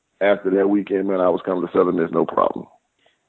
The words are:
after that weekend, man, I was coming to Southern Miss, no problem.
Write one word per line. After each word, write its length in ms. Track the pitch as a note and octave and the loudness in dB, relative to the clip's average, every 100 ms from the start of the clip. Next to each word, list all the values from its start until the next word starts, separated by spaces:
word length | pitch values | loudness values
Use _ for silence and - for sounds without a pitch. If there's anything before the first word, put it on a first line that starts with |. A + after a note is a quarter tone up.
| _ _ | _ _
after 300 | G2+ G2 G2 | 0 0 0
that 180 | F#2+ G2 | 0 2
weekend, 380 | G2+ G2 G2 G2 | 0 0 -2 -2
man, 120 | F#2+ | 0
I 80 | F2+ | 0
was 120 | F2 | 0
coming 200 | - F2+ E2+ | -2 -4 0
to 60 | |
Southern 240 | F#2+ F2+ F2+ | 2 2 0
Miss, 140 | E2 | 0
no 160 | E2 D#2+ | 0 0
problem. 400 | - G1+ - G1+ _ _ _ _ _ | 0 0 -2 -12 _ _ _ _ _